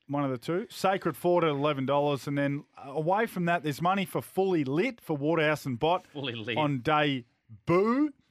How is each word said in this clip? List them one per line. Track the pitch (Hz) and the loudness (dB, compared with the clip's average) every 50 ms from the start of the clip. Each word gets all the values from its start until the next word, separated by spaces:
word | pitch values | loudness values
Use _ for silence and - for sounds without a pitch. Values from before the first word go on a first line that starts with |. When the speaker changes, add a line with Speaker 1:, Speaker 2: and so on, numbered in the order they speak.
| _ - | _ -6
Speaker 1:
one | 139 143 143 | -4 -2 -2
of | 139 | -2
the | 131 120 | -4 -6
two. | - - 165 185 240 - | -4 -4 -4 -4 -6 -8
Sacred | - - - 190 196 185 - 175 147 | -6 -2 0 0 0 0 -2 -4 -4
Fort | - - 175 175 175 165 | 0 2 2 4 4 4
at | 156 | 2
eleven | 147 139 143 151 147 135 131 | 2 2 2 0 0 0 0
dollars. | 127 139 143 143 147 143 131 - | 2 2 2 4 2 0 0 -2
And | 151 143 | -4 -2
then, | 143 143 139 143 147 - _ _ | 0 0 0 -2 -4 -8 _ _
uh, | - 98 139 | -18 -16 -8
away | 135 151 156 165 190 214 233 | -6 -2 0 2 2 2 0
from | 226 - 190 175 | -2 -2 -2 0
that, | 170 175 175 | 0 0 0
there's | - 180 147 113 | 0 -4 -4 0
money | 165 175 190 202 185 | 0 0 2 0 -2
for | - - 156 | -2 -4 -6
Fully | - - - 185 190 190 180 165 143 | -6 -2 -2 0 2 2 2 0 0
Lit | 131 139 165 208 269 240 - | 0 0 0 0 -2 -4 -6
for | - - 160 | -6 -6 -4
Waterhouse | 143 139 151 170 165 151 151 151 143 - | -2 0 0 2 2 2 2 0 0 -2
and | 139 123 110 | -6 -2 0
Bott | 151 160 175 185 - - | 2 2 2 0 -2 -8
Speaker 2:
Fully | - 147 135 131 117 | -10 -8 -6 -6 -6
Lit. | 113 107 120 113 147 | -6 -6 -4 -2 0
Speaker 1:
on | 151 143 143 127 | 0 0 -2 -2
debut. | 113 156 147 151 151 151 139 127 120 _ _ _ _ - 110 - _ - 170 185 202 226 240 277 302 294 - _ _ _ | 0 2 2 4 2 2 0 -4 -8 _ _ _ _ -20 -20 -8 _ 2 2 4 4 2 2 2 0 0 -2 _ _ _